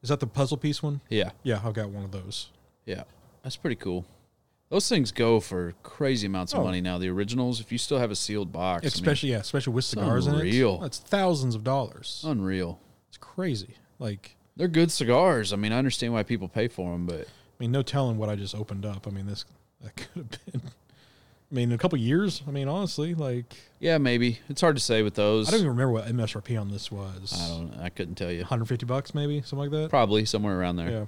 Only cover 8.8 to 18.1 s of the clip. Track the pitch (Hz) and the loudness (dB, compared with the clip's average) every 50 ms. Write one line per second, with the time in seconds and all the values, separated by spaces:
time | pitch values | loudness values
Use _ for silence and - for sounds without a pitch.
8.8 | - 143 - - 180 175 143 139 - 139 123 110 95 - - 139 127 135 113 127 | -2 -2 -4 0 2 2 2 2 0 -2 -2 -2 -4 -2 -4 -2 -2 0 -2 -2
9.8 | 131 - - 214 202 165 117 95 90 87 147 80 82 90 107 127 131 110 92 - | -2 -2 -2 -2 0 2 2 2 4 2 2 2 2 2 4 4 4 4 4 2
10.8 | - - - - - - - 202 190 180 170 143 131 127 117 110 107 127 135 139 | -4 -8 -8 -10 -4 -2 0 2 4 4 2 2 0 0 -2 -2 -2 0 0 0
11.8 | 123 101 - - - - - - - 156 147 110 95 95 95 92 90 85 90 - | -2 -4 -8 -12 -12 -10 -10 -8 -4 -2 0 0 0 0 0 0 -2 -2 -4 -10
12.8 | - - - _ _ _ - - - - - - 185 180 131 101 90 - - - | -14 -20 -20 _ _ _ -20 -20 -20 -14 -8 -4 -2 -2 -2 -4 -6 -12 -18 -20
13.8 | _ _ _ _ 127 110 104 95 - - - _ _ _ _ - 160 180 160 160 | _ _ _ _ -6 -6 -6 -8 -12 -20 -20 _ _ _ _ -2 -2 2 6 6
14.8 | 170 165 - - - 117 123 139 175 190 160 120 107 92 101 98 104 107 110 123 | 6 6 4 0 4 6 6 8 8 6 6 4 2 0 0 0 0 2 2 2
15.8 | 135 135 123 - 120 117 117 110 104 - 120 107 95 92 - 113 110 120 - - | 2 2 0 0 -2 0 0 0 0 0 -2 -2 -2 -4 -2 0 0 0 0 -4
16.8 | 90 87 87 87 87 87 85 78 - - - - _ _ _ _ 123 117 123 139 | -4 -4 -2 -4 -4 -4 -4 -6 -8 -12 -16 -20 _ _ _ _ -2 0 0 0
17.8 | 127 - - 139 135 123 | 0 0 0 0 0 0